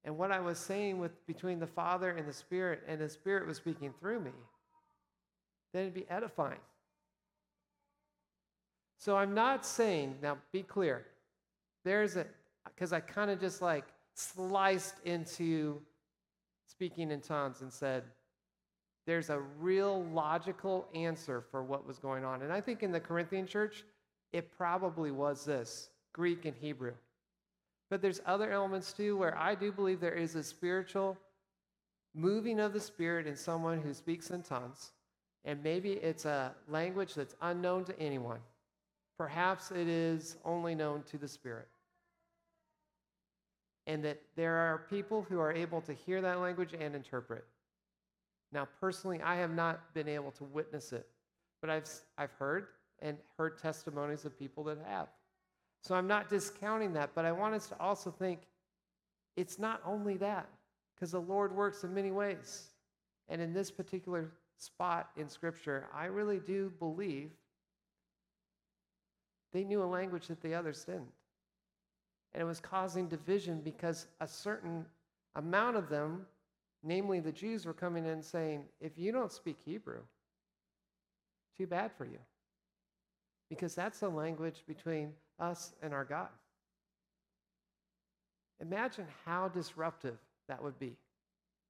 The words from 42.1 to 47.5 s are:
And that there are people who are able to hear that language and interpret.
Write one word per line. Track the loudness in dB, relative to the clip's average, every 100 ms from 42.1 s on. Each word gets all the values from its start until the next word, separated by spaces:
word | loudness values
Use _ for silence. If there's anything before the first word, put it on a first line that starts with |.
| _ _ _ _ _ _ _ _ _ _ _ _ _ _ _ _ _ -2
And | 0
that | 0 -2 -6
there | 0 4 6
are | 4 2 0
people | -4 0 0
who | 2 2
are | 4
able | 2 0 -2
to | -2
hear | -6 -2 0
that | 2 2
language | 0 0 -2
and | -2 -4 -4
interpret. | -4 -6 -4 -8 -8